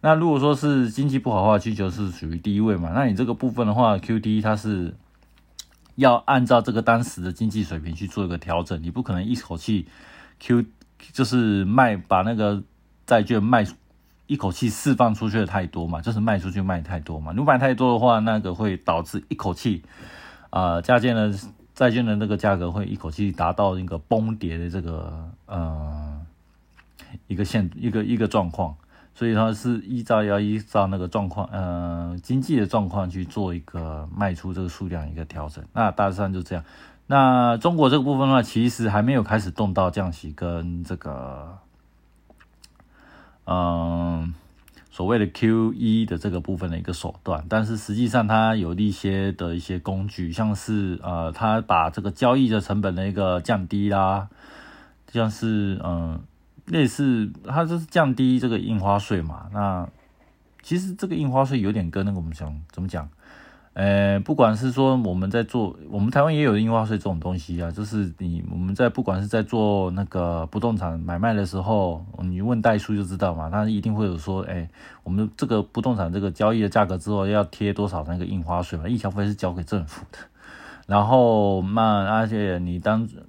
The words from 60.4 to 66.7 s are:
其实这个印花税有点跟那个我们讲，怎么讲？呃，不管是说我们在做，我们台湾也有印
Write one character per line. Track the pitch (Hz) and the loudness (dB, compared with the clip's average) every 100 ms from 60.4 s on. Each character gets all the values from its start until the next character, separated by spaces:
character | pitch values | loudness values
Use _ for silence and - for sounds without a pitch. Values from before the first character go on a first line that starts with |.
| _ _ | _ _
其 | - 175 | -4 -2
实 | 190 | -2
这 | 185 190 | -6 -4
个 | |
印 | 165 143 | -2 0
花 | 131 | 2
税 | 135 131 | 2 2
有 | 98 | 0
点 | 107 87 | 0 -2
跟 | 98 98 | 0 -2
那 | |
个 | 98 | -2
我 | |
们 | 80 | -4
讲， | 80 76 76 80 | -8 -8 -10 -12
怎 | - | -8
么 | 92 | -6
讲？ | 85 76 _ - - - - _ | -6 -8 _ -20 -20 -20 -20 _
呃， | - 98 101 101 98 | 0 4 6 6 4
不 | 98 151 | 2 4
管 | 117 107 | 4 4
是 | 131 | 0
说 | 123 135 131 | 2 4 4
我 | 107 | 2
们 | 90 95 | 0 0
在 | 113 | 0
做， | 110 123 104 - 76 | 0 -2 -2 -6 -8
我 | 101 | -2
们 | 104 | 2
台 | 131 | 4
湾 | 147 | 4
也 | 156 | 4
有 | 143 104 | 2 4
印 | 110 | 4